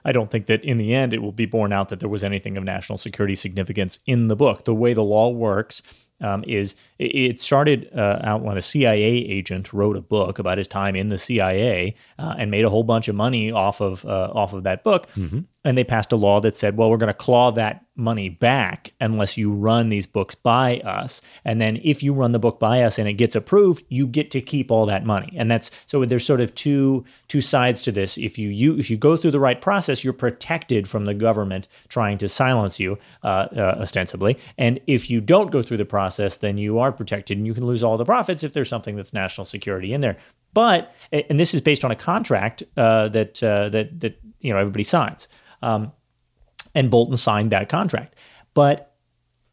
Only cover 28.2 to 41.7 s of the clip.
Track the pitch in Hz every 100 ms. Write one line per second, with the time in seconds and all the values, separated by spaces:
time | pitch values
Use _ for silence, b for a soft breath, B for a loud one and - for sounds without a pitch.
28.2 | 110 - 104 101 143 156 104 107 147 165
29.2 | 165 139 135 120 196 202 156 131 131 -
30.2 | 120 - - 160 - 110 98 110 101 101
31.2 | 113 107 98 95 - b b 123 107 101
32.2 | 101 - 131 123 98 - 92 101 b b
33.2 | 107 95 - 127 95 - 95 95 90 95
34.2 | 101 131 B - 120 127 - 127 - 117
35.2 | 104 185 185 139 110 113 98 101 95 -
36.2 | 101 - 104 101 104 113 131 - 107 101
37.2 | - 101 110 113 123 117 117 110 131 247
38.2 | 196 165 151 147 123 117 107 104 95 104
39.2 | 95 - 95 101 101 92 95 139 123 -
40.2 | b _ _ 214 233 170 - B B 151
41.2 | - 147 170 156 156